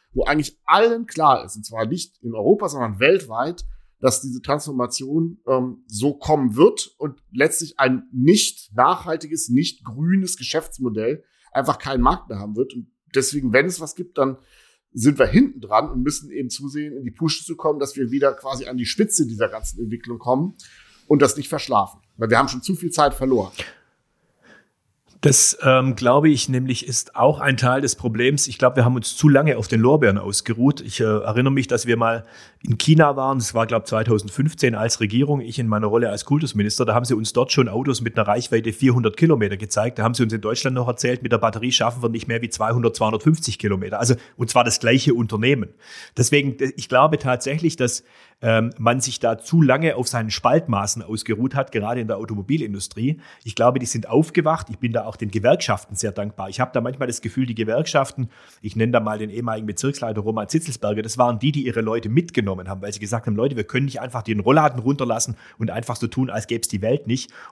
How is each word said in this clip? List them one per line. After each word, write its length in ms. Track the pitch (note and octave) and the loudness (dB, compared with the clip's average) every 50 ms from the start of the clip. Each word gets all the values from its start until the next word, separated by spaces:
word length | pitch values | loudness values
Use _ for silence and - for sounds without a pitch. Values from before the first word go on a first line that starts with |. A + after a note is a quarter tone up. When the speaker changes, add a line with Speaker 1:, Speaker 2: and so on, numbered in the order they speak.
| _ _ - | _ _ -4
Speaker 1:
wo 100 | B2+ - | -4 0
eigentlich 360 | - D3 D3+ C#3+ - _ _ - | 0 0 0 0 -4 _ _ 0
allen 420 | - D#3+ G3+ A3+ A#3 A#3 A#3 A3+ | 2 4 4 6 4 2 0 -6
klar 360 | - - D#3+ D#3 C#3+ C3 - - | -8 -4 2 4 4 4 2 0
ist, 120 | F#2+ - | -10 -14
und 100 | G#3+ G#3+ | -14 -14
zwar 220 | - A2 A2 A2 | -10 -4 -4 -4
nicht 340 | A2+ D#3+ F3+ - _ _ _ | -2 -4 -6 -8 _ _ _
in 140 | - A#2 A2+ | -10 -8 -6
Europa, 340 | A2 G2+ C#3+ G#3+ G#3 G#3+ D#3 | -2 2 4 4 4 2 -6
sondern 300 | D3 C3+ A#2+ A2 G2 G2 | -4 -4 -4 -4 0 2
weltweit, 680 | B2+ D#3 F#3+ F#3+ - A#2 A2 A#2 C3 D#3+ F3 - - - - - - _ _ - | 4 4 4 4 0 -6 -6 -4 -4 -4 -6 -10 -12 -14 -14 -16 -20 _ _ 0
dass 220 | C3 B2+ B2 - | 0 0 0 0
diese 220 | - C3+ B2 B2 - | -6 -8 -10 -10 -4
Transformation, 960 | - C#3+ D3 - D3+ C3+ B2+ B2 A#2+ - - C3 C3+ D3+ E3 E3 E3+ - _ - | -4 -4 -4 -4 -6 -4 -4 -4 -4 -4 -8 -6 -2 0 0 0 -2 -4 _ -2
ähm, 360 | - C3 B2+ B2+ B2+ - - _ | 0 0 0 0 -2 -6 -12 _
so 260 | _ G#2+ G#2 B2+ D3 C#3 | _ -6 -2 -2 -2 -2
kommen 420 | - - D3+ D#3 C#3+ C3 A#2 G#2 | -2 0 0 2 2 2 0 4
wird 380 | B2+ E3+ - - - - - _ - | 6 6 6 6 2 -10 -10 _ -10
und 240 | D3 D3 B2+ _ _ _ | -10 -10 -10 _ _ _
letztlich 480 | - B2+ D3 D#3+ - - E3+ D3+ - - | 0 0 0 2 2 -2 -6 -6 -2 0
ein 240 | C3+ B2+ B2+ B2 - - - | 2 2 2 0 -2 -8 -2
nicht 560 | B2 C3 D#3+ G#3+ G#3+ - - - - - _ G#2 | 2 4 6 6 6 4 -2 -4 -8 -18 _ 0
nachhaltiges, 760 | B2 B2+ D#3 F3+ - - F3 D#3+ D#3 D#3 D3 D#3+ D3+ - A#2+ | 2 4 4 4 0 -2 -6 -6 -6 -6 -8 -6 -6 -4 0
nicht 340 | A#2+ C3+ D3 - - _ - | 2 0 0 0 -6 _ -16
grünes 540 | A#2+ A2 C3+ D#3 F3 F#3+ G3 F#3 F3+ - | -14 -8 -4 -2 0 0 0 0 -2 -6
Geschäftsmodell 840 | - B2+ - - D#3+ - - - - B2+ A#2+ G#2 A2 A2 A#2+ D3+ D3+ _ _ _ _ _ _ | -8 -8 -4 -4 -4 -4 -6 -10 -6 -6 -4 -4 -2 -2 -2 -4 -4 _ _ _ _ _ _
einfach 280 | - C#3 C3+ D#3 D3 - | -4 -2 0 0 -2 -2
keinen 220 | - C3+ C3+ B2 | -4 -4 0 2
Markt 280 | A#2+ C#3 F3 F3+ - - | 2 2 2 0 -6 -10
mehr 80 | A2 | -10
haben 180 | G2 G#2 G#2 G#2 | -10 -8 -8 -4
wird. 200 | A2+ C#3 - - | -4 -4 -4 -4
Und 100 | - - _ _ _ _ _ - | -14 -14 _ _ _ _ _ -2
deswegen, 360 | C3+ B2+ - C#3+ D3 C3 A#2 | -2 -2 0 -4 -2 -2 2
wenn 140 | G#2+ C3+ D#3 | 2 2 2
es 160 | F#3 F3 E3+ | 2 -4 -6
was 140 | D#3+ - - | -10 -12 -12
gibt, 240 | - F3 F3 - D3 | -12 -14 -8 -2 -2
dann 180 | C3+ C3+ C3 - _ _ _ _ _ _ _ _ _ _ - | -2 -2 -2 -8 _ _ _ _ _ _ _ _ _ _ -8
sind 260 | A#2 A2 D3 C#3+ - | 2 2 2 4 4
wir 60 | B2+ | 4
hinten 360 | F2+ - A3+ C#4+ C#4+ - - | 6 6 6 4 4 0 -10
dran 280 | - - G#2+ A#3 C#4+ - | -6 0 0 0 2 0
und 140 | - B2 B2+ | -4 -2 -2
müssen 280 | D3 D3+ - D3 C3+ | -2 -4 -4 -10 -10
eben 180 | - C3+ C3 A#2 | -8 -8 -8 -8
zusehen, 480 | - - C#3+ C#3 C#3+ D3 D3+ D3+ C3 | -8 -10 -10 -10 -8 -8 -10 -8 -10
in 80 | C#3 B2+ | -12 -12
die 60 | A#2 | -12
Puschen 340 | - - E3 D#3 D3 - - | -8 -4 -2 -2 -2 -4 -8
zu 100 | - D#3+ | -12 -12
kommen, 240 | - - D#3 D3+ C#3+ | -4 -2 -2 -2 0
dass 160 | C#3 C#3 - | -4 -6 -4
wir 160 | C#3+ B2+ A2+ | -6 -4 -2
wieder 220 | C3 C#3 C#3 C#3 C3+ | 0 2 2 2 0
quasi 320 | - - C3 C3+ B2+ - | 0 -8 -8 -8 -8 -8
an 100 | - B2+ | -8 -6
die 100 | B2 A#2 | -6 -4
Spitze 400 | - - - G#3+ - - - C#3+ | -4 0 0 0 2 2 0 0
dieser 220 | A2+ A2 G#2 A#2 | -2 0 -2 -4
ganzen 340 | G2+ G#2+ A2 - - - A#2+ | -4 -4 -6 -10 -10 -8 -8
Entwicklung 380 | A#2 G#2 A#2 A2+ - A#2 A#2+ A2+ | -8 -8 -8 -10 -8 -12 -12 -8
kommen 360 | - B2 B2+ C3+ E3 G3+ - _ - - - - - _ _ _ _ | -2 0 0 0 0 -4 -6 _ -20 -20 -20 -20 -20 _ _ _ _
und 140 | - D3+ C3+ | 2 4 6
das 160 | C#3 B2 - | 6 4 2
nicht 100 | D3 C3+ | -2 -6
verschlafen. 540 | - D#3+ C#3+ - C3+ A#2+ G#2 F#2+ - - _ _ _ _ | -6 -6 -6 -4 0 0 0 0 0 -6 _ _ _ _
Weil 120 | - A2+ A2 | -6 0 2
wir 80 | A#2+ | 4
haben 120 | A2+ C#3+ - | 4 4 2
schon 120 | A#3+ B3+ | -2 -8
zu 140 | - - F#3 | -4 -4 -4
viel 160 | - F3+ D#3 | -4 -4 -4
Zeit 220 | - - D3 B2 - | 0 2 2 2 2
verloren. 400 | - C3 C3 B2+ A2+ - - - - - - - _ _ _ _ _ _ _ _ _ _ _ _ _ _ _ - _ _ _ _ _ _ _ _ _ _ _ _ - - | 0 0 0 2 0 0 -4 -8 -14 -14 -14 -14 _ _ _ _ _ _ _ _ _ _ _ _ _ _ _ -20 _ _ _ _ _ _ _ _ _ _ _ _ 0 2
Speaker 2:
Das, 320 | C#3+ B2+ - - - - - | 4 4 4 2 2 0 2
ähm, 340 | D3 C3+ C3 C3 C3 C3+ A#2 | 4 4 4 6 4 2 -2
glaube 340 | - B2+ A#2+ C3 D3 D#3 D#3 | 2 4 4 6 6 6 6
ich, 200 | D3 A#2+ - - | 4 4 0 -2
nämlich 380 | B2+ B2+ C3 C3 A#2+ - - | -2 -2 0 -2 -4 -4 -4
ist 280 | - A#2+ - - - - | -6 -6 -6 -6 -6 0
auch 240 | A2+ A#2+ D3 D3 C#3 | 4 4 4 4 4
ein 140 | C3+ C#3 C3 | 0 0 0
Teil 260 | - B2+ B2 B2+ C#3 | 2 2 2 2 2
des 140 | C#3 A#2+ - | 0 -2 -4
Problems. 520 | - - A#2 A2+ A2+ A#2+ C3+ D3 C#3 - | -2 -4 -4 0 2 2 2 2 2 -2
Ich 100 | C3+ - | -4 -2
glaube, 200 | - B2+ B2+ C3 | 2 2 4 4
wir 80 | C3+ A#2 | 6 4
haben 100 | B2 B2+ | 4 2
uns 200 | A#2+ - - - | 0 -4 -6 -4
zu 140 | - D3+ D3+ | 4 6 8
lange 260 | C#3 C3+ D3+ D3+ B2 A2+ | 8 8 6 4 0 0
auf 80 | G#2+ | -2
den 120 | - A#2 A2+ | 0 2 4
Lorbeeren 380 | A2+ C3 D3+ D3+ B2 G2+ F#2+ | 6 6 6 6 6 4 4
ausgeruht. 640 | G2+ F#2+ G2 G#2 - - - G#2+ A2+ B2 C#3+ C#3 - | 2 -2 -4 -6 -6 -4 -4 -2 2 2 2 2 2
Ich, 180 | - A2 - - | -6 -8 -4 -2
äh, 40 | A2 | 0
erinnere 500 | A2 G#2+ G#2 - A2+ G#2+ A#2+ C3 C3+ C#3 | 0 0 0 -2 0 0 2 2 2 2
mich, 140 | C#3 B2 | 0 0
dass 180 | - B2+ G#2+ - | 0 -2 -2 0
wir 100 | A#2+ A#2 | 0 0
mal 300 | A#2 A#2 A2+ A#2 A2+ G2 - - - - - _ _ - | 2 2 0 0 -2 -8 -14 -20 -20 -20 -20 _ _ -4
in 160 | - A2+ - | -2 -2 0
China 360 | - D3+ D#3+ D#3+ D#3 C#3+ C#3 | 4 6 6 6 6 4 4
waren. 220 | C3+ C3 C3+ C3+ | 0 0 0 0
Das 160 | B2+ A2 - - | 0 -2 -2 0
war, 140 | A2+ A2+ | 0 0
glaub, 180 | A2 A#2 A2 - | 2 0 -2 -2
zweitausendfünfzehn 880 | - A2 A2 A2 A2+ A2 G#2 G#2 G#2 - - C#3+ D#3 - - C#3+ B2 A2+ | -2 -2 -2 2 2 2 0 0 -4 -4 -2 -2 -2 0 2 0 0 2
als 260 | G#2 A2+ A#2 - - | 2 -2 -2 -2 -2
Regierung, 400 | A2+ G#2 A2 B2 C#3+ D3 D3 C3+ | -2 0 0 0 2 2 0 -2
ich 200 | A2 A#2 A2+ C3+ | -4 -6 -6 -4
in 80 | A#2 | -2
meiner 180 | A2 G#2+ G#2 G#2+ | 0 0 0 0
Rolle 240 | G#2 G#2+ A#2+ A#2+ G#2+ | 0 0 0 -2 -2
als 160 | G#2 G#2 - | -4 -6 -2
Kultusminister. 600 | - C#3+ D#3 D#3+ A#2+ - G#2 G2+ G#2+ - - B2 | 0 0 0 0 -2 -2 -2 -2 -2 0 -2 0
Da 100 | A2+ G#2+ | 0 2
haben 100 | B2 B2+ | 0 0
sie 80 | A#2 B2 | 0 -2
uns 200 | A2 A2+ - - | -2 -2 -2 0
dort 180 | A#2+ B2+ - | 0 0 2
schon 180 | - C#3+ B2 G#2+ | 2 2 2 2
Autos 320 | G2+ A#2+ C3+ C#3 A#2+ G#2+ | 0 -4 -2 -2 -2 -2
mit 160 | A#2 A2+ - | -4 -2 -2
einer 100 | A#2+ G2+ | 0 0
Reichweite 460 | G2 G#2 B2 B2 - A#2 A2 A2 A2+ G#2 | 2 0 -2 0 0 -2 0 0 -2 -4
vierhundert 420 | - C3+ C3 A#2+ B2 A2+ G#2+ - | 2 2 4 4 4 2 0 2
Kilometer 420 | - E3 D#3+ D3+ A#2 G#2 G2 G2+ | 2 4 4 4 2 2 -2 -2
gezeigt. 420 | F#2+ G#2+ - - G#2+ A2 B2+ - - | -6 -8 -4 -2 -2 -2 -2 -2 -2
Da 40 | G#2+ | -2
haben 120 | A#2 A#2+ | -2 2
sie 80 | A#2+ A#2+ | 0 0
uns 100 | G#2+ A2+ | 0 0
in 80 | G#2+ | -4
Deutschland 320 | G#2+ G#2+ B2 - - C3 B2+ | -4 -4 -4 -2 -2 -2 -2
noch 140 | B2 A#2+ | -2 -2
erzählt, 340 | B2 B2 - - B2 B2 B2 | -2 -4 -2 -2 -2 -2 -2
mit 100 | B2 - | -2 -2
der 60 | A#2+ | 0
Batterie 340 | A2+ A#2 A2+ G#2+ A2 A#2+ B2+ | 2 2 0 -2 -2 -4 -2
schaffen 300 | B2+ - A2 A#2+ A#2+ B2+ | 0 2 0 0 -2 -2
wir 80 | A#2+ A2+ | -4 -4
nicht 180 | A2+ A2+ - | -4 -4 -6
mehr 140 | - A#2 A#2 | -4 -4 -4
wie 80 | A#2 A2+ | -4 -6
zweihundert, 460 | - - A2 A2+ A#2 B2 A#2 A2+ - | -4 -4 -2 0 0 2 0 0 0
zweihundertfünfzig 640 | - A2+ A2 A2 G#2+ - D#3 D#3+ D#3+ - - G2+ - | 2 0 0 0 2 2 2 2 2 -2 -8 -6 -4
Kilometer. 400 | - G2+ G2 F#2+ F#2+ F#2+ G#2 G#2 | -2 -2 -2 -2 -4 -6 -4 -2
Also, 160 | B2 A#2+ A#2+ - - - _ | 0 0 0 0 -2 -18 _
und 120 | - A#2+ A2 | -8 -6 2
zwar 140 | - B2 A#2+ | 4 4 4
das 160 | A#2 - - | 4 2 0
gleiche 340 | - A#2 B2+ C3+ - D3 A#2+ | 2 2 2 4 4 2 2
Unternehmen. 560 | A#2+ A#2 G#2+ A2+ G#2 A2+ C3 C#3+ A#2+ F#2+ - - _ _ - - - - - - | 2 0 -2 -2 0 2 2 2 0 -2 -8 -12 _ _ -20 -20 -20 -20 -12 -2
Deswegen, 400 | - B2 - D3 C#3+ C#3 C#3 A2+ - C3+ C3 - | -2 0 4 4 2 2 2 -2 -2 -4 -4 -4
ich 120 | - - - | -8 -8 0
glaube 300 | B2+ B2+ C#3+ D#3+ D#3 D3 | 4 4 6 6 4 0
tatsächlich, 560 | - C3 B2+ A#2 - C3+ C#3+ D#3+ E3+ D#3 - | 0 -2 -2 -2 -2 -4 -4 0 -2 -2 0
dass, 280 | - B2+ A#2+ - - _ _ _ _ - _ _ _ - | 0 -2 -2 -2 -4 _ _ _ _ -20 _ _ _ 0
ähm, 280 | A2+ A2+ A2 A2+ A#2+ - - | 2 2 2 2 0 -4 2
man 220 | A2+ B2+ A#2+ C3 | 2 2 4 4
sich 180 | - B2+ - - | 0 -4 -6 0
da 180 | B2 A2+ A2+ | 0 0 0
zu 240 | - - - E3 E3 | 0 -4 0 4 4
lange 360 | D3+ B2+ B2+ D3 E3 D#3 F#2+ | 6 6 6 4 2 0 0
auf 100 | B2 B2 | 0 -4
seinen 240 | - - A#2 A2 A2 | -2 -2 -4 -4 -4
Spaltmaßen 720 | - - - A#2+ C#3 E3 E3 - G#2+ G2+ G2+ G#2 - A#2 E2+ | -6 0 2 4 4 4 2 2 -2 -2 -2 -2 -6 -8 -8
ausgeruht 500 | F2+ A2 G#2+ - - G#2+ G#2 B2+ C3 C3+ | -8 -8 -8 -4 -4 -2 -2 -2 -2 -2
hat, 180 | C#3 C3 - | -2 -4 -2
gerade 300 | - A2 G2+ A2 B2 B2+ | -4 -4 -4 -2 -4 -4
in 60 | A2 | -4
der 100 | A2 G#2+ | -4 -6
Automobilindustrie. 1040 | G2+ A2+ G#2+ A2 G2 F#2+ G#2 D3+ D#3 B2 G#2+ G2 F#2+ - - - G#2+ A#2 C#3+ D#3+ - - - - _ - | -6 -6 -8 -8 -8 -4 -2 -2 -2 -2 -6 -8 -8 -10 -12 -8 -4 -4 -4 -4 -4 -10 -20 -20 _ -16
Ich 100 | A2+ - | -10 -2
glaube, 240 | - A2+ B2 B2+ | 4 4 4 4
die 80 | C3 B2 | 2 -4
sind 240 | - - A2+ - - | -4 -6 -6 -6 0
aufgewacht. 600 | A#2 C#3+ D#3+ - - F3+ D3+ D#3 E3 - - - | 2 2 2 2 0 0 0 0 -2 -2 -4 -10
Ich 80 | G#2+ - | -10 -6
bin 140 | B2+ A#2 A2+ | -4 -2 -2
da 120 | A2+ G#2 | -2 -4
auch 100 | A2 - | -6 -10
den 140 | - A#2 G2+ | -8 -8 -6
Gewerkschaften 640 | G2 A2 G#2 B2 F3 - - - G2+ - - - G2+ | -4 2 4 4 4 4 2 -2 -2 -4 -4 -12 -10
sehr 180 | - - G#2 | -6 -6 -6
dankbar. 380 | G2 G#2+ G2+ G#2 - - F#2+ G2 | -4 -6 -8 -8 -8 -10 -12 -12
Ich 100 | G2 - | -4 -4
habe 120 | B2+ - - | -4 -2 -2
da 80 | A#2+ | -4
manchmal 260 | A#2 B2 C3 C3 C3 | -4 -4 -6 -6 -6
das 140 | B2 A#2+ - | -6 -6 -8
Gefühl, 240 | - A2+ - C3 C3 | -8 -6 -4 -4 -4
die 80 | B2 A2 | -4 -2
Gewerkschaften, 760 | A2+ A2 A2 A2+ C#3 D#3+ - - C#3+ C3+ - - C#3 B2 - _ - - _ _ _ | -4 -2 -2 0 -2 -2 0 0 0 0 0 -4 -8 -8 -8 _ -18 -20 _ _ _
ich 140 | - G#2+ - | -12 -8 -2
nenne 180 | A2 A2+ A#2+ A#2+ | 0 0 2 2
da 60 | A#2 | 2
mal 200 | A2 G#2+ G#2+ G#2+ | 2 2 -4 -4
den 100 | G#2+ G#2+ | -6 -8
ehemaligen 380 | G2 A#2 A#2+ A2+ A2 A2 A2 | -6 -6 -4 -4 -6 -6 -6
Bezirksleiter 540 | G#2+ G2 - - C#3 C#3 - B2 A2+ G#2 G#2+ | -8 -6 -4 -4 -4 -4 -4 -6 -6 -4 -4
Roman 260 | G2+ A2 A2 A2 G#2 | -4 -2 -2 -4 -4
Zitzelsberger, 560 | - - D#3+ E3 D3 A#2 - - G#2 G#2 A2 G#2+ | -2 -2 -2 -2 -4 -8 -6 -4 -4 -2 -2 -4
das 140 | G#2+ G#2+ | -6 0
waren 200 | B2 B2 A#2+ A#2+ | 0 2 2 2
die, 140 | G2+ B2+ D3+ | 0 -2 -2
die 140 | C#3+ C#3+ B2+ | -2 0 -4
ihre 160 | B2 A2+ A2+ | -2 -4 -2
Leute 280 | A2 A2 A2+ A#2 A2+ G#2+ | -2 -2 -2 -4 -4 0
mitgenommen 580 | A#2+ E3 E3 E3 - B2+ G#2 G2 F#2+ F#2 F#2 | 0 0 0 2 -2 -2 -2 -2 -4 -6 -8
haben, 140 | F#2+ G2 F#2+ | -10 -10 -10
weil 100 | G2+ G#2 G2 | -10 -12 -10
sie 60 | G2 | -10
gesagt 280 | G#2 G2 A#2 A2 - | -8 -6 -6 -4 -2
haben, 80 | A#2 G2+ | -2 -2
Leute, 200 | G#2+ A#2+ C#3+ C#3 | 0 0 -2 -2
wir 80 | A2+ G#2 | -4 -6
können 220 | - - B2 C#3+ | -2 -2 -2 -2
nicht 160 | C3+ - G#2 | -2 -4 -8
einfach 220 | B2 B2+ - A#2 G#2 | -12 -8 -8 -8 -6
den 160 | A2+ G#2+ G#2 | -4 -4 0
Rollladen 400 | F#2+ A#2+ C#3+ D#3+ D3+ D3 B2 B2 | 2 4 4 4 4 2 0 0
runterlassen 560 | G#2+ C3+ C#3+ C#3 C3 A#2+ A2 A#2 - B2+ G#2 - - - - - | -2 -2 -2 0 -2 -4 -2 -4 -4 -6 -6 -12 -12 -20 -10 -8
und 100 | A#2 G2+ | -6 -6
einfach 280 | F2 A#2 - - A2+ | -6 -8 -8 -8 -6
so 100 | - A#2 | -6 -6
tun, 240 | A2+ - C3 C3 A#2+ | -4 -2 -2 -2 -2
als 160 | F#2 A2 - | -4 -8 -6
gäb's 200 | - A#2 A2+ - | -4 -6 -4 -4
die 140 | - A2 F#2+ | -4 -4 -2
Welt 240 | G#2 A2+ B2+ - - | 0 0 0 0 0
nicht. 260 | A2 B2 C3+ - - - - - - | -4 -4 -4 -4 -10 -18 -20 -20 -16